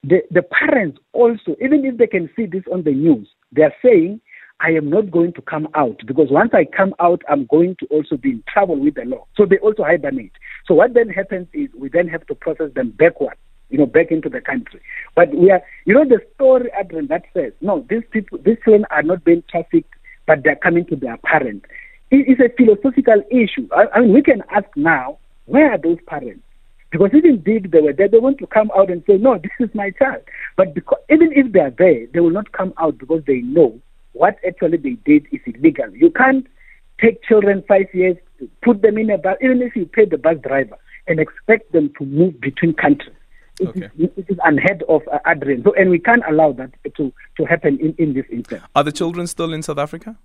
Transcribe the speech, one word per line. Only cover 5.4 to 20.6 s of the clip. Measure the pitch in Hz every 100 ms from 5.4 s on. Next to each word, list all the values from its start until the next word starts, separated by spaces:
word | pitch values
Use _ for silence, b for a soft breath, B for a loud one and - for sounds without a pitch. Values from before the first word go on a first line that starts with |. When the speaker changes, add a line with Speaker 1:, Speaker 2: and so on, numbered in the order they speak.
Speaker 1:
come | - 156 156
out | 156 131 107 110
because | 135 143
once | 143 233
I | 214 160
come | - 196 -
out, | 175 175 -
I'm | 143 123
going | 156 175 180
to | -
also | 151 147 139
be | 135
in | 117 -
trouble | - 190 151
with | 143 143
the | 120
law." | 131 _
So | - 202
they | 196
also | 214 214
hibernate. | 151 165 139 131 104 _ B B -
So |
what | 165 233
then | 240 226
happens | 190 196 190 175
is | 147 139
we | - 135
then | 170 175
have | 160 _
to |
process | 143 - 156 156
them | 135 123
backward, | 104 165 - 139 - _ _ _
you | 131
know, | 139
back | 156 160
into | 160 151
the | 127
country. | - 131 110 - B B B -
But | 143
we | 143 180
are, | 185 B B -
you |
know, | 233
the | 294 226 -
story, | _ 262 262 240 196
Adrian, | 185 165 -
that | 165 -
says, | 185 131 -
"No, | 208 180 127
these | 220 226
people, | 220 196 180
these | 151 226
children | - 208 214
are | -
not | 151 185
being | 170 170 -
trafficked, | 170 165 165 - _ b b -
but | 151
they're | 143
coming | 143